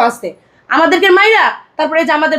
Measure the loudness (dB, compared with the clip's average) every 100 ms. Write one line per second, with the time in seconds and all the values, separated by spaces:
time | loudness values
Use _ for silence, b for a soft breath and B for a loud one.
0 | -2 -2 -10 -14 b b -6 0 0 2
1 | 2 2 2 2 0 -4 -12 -6 -4 -2
2 | -2 -2 -2